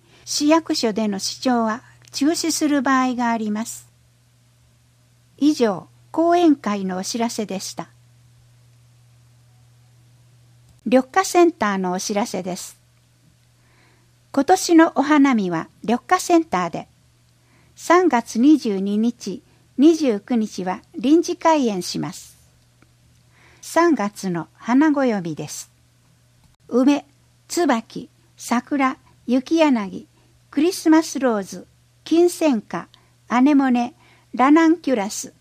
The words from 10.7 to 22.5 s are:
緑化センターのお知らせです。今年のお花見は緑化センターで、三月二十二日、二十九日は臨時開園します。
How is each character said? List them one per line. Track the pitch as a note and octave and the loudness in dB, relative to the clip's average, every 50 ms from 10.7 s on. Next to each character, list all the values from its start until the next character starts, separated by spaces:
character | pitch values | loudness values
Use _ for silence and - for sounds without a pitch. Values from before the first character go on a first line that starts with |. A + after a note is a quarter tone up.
| _ _ _ | _ _ _
緑 | A3 A3 C4 B3+ - | 2 2 2 2 2
化 | - F#4+ F#4+ | -2 -2 -2
セ | - - F4 F4 | 2 2 4 4
ン | E4+ D#4 | 4 2
タ | - A3+ G#3 G3 | 0 -2 -2 -2
ー | F#3+ | -2
の | F#3 F3+ F3+ | -4 -4 -4
お | F#3 | -4
知 | - - G#3+ | -6 -4 -4
ら | G3+ A3 | -4 -4
せ | - - F#3+ F3+ | -4 -6 -8 -8
で | F#3 F3+ | -8 -10
す。 | - - - - _ _ _ _ _ _ _ _ _ _ _ _ _ _ _ _ _ _ _ _ _ _ _ _ _ _ _ _ _ _ _ | -10 -12 -16 -20 _ _ _ _ _ _ _ _ _ _ _ _ _ _ _ _ _ _ _ _ _ _ _ _ _ _ _ _ _ _ _
今 | - C#4 C#4 | -4 -2 2
年 | - F4+ F#4+ - - F4 | 2 2 2 2 4 4
の | D#4 E4 E4 - | 6 6 4 2
お | B3+ C4+ | -2 0
花 | C#4+ D4+ D4+ C#4 C#4 B3+ | 2 4 4 4 4 4
見 | A3 G3 F3+ | 0 0 -2
は | E3+ D#3+ F3+ - _ _ - | -4 -6 -6 -10 _ _ -6
緑 | - A3+ A#3+ - | -4 -4 -4 -2
化 | - B3 B3 | -2 -2 -2
セ | - - F4 E4+ | 0 2 2 2
ン | E4 | 2
タ | - - F3+ F3+ | 0 -2 -4 -4
ー | E3+ | -4
で、 | - - - - _ _ _ _ _ _ _ _ _ _ _ _ _ _ _ _ _ | -6 -10 -12 -14 _ _ _ _ _ _ _ _ _ _ _ _ _ _ _ _ _
三 | - - - E4 F4+ F#4 E4+ | -10 0 2 4 4 4 4
月 | - A#3 A#3 - - A3 | 2 0 -2 -4 -2 2
二 | A#3+ D4 D#4 C4 | 4 4 4 4
十 | - A#3 G3 F#3+ | 2 -2 -4 -2
二 | F#3+ G3+ G3+ G#3 | -4 -2 -2 -2
日、 | A3 A#3+ A#3 _ - G3+ F3+ - - _ _ _ _ _ _ - | -2 -2 -4 _ -10 -10 -10 -12 -14 _ _ _ _ _ _ 2
二 | B3+ D#4+ E4+ | 4 4 4
十 | D#4 D#4 C4 G#3+ G3+ | 4 0 -2 -2 -2
九 | - - C4 | -4 -4 -2
日 | A#3 A3 G#3 - - F3+ | -2 -2 -4 -6 -8 -8
は | F#3 F#3 - - _ - | -8 -8 -8 -12 _ -12
臨 | E4+ G3 C4 D4+ F4 E4+ | -6 0 2 2 2 2
時 | - F4 | 0 -6
開 | - - E4 D#4+ D4+ C4 A#3 | -2 0 2 2 2 2 0
園 | G3+ F#3 F3 | -2 -4 -6
し | - - E3 | -8 -8 -8
ま | D3+ D3 - | -8 -8 -10
す。 | - - - - _ _ _ | -14 -20 -20 -20 _ _ _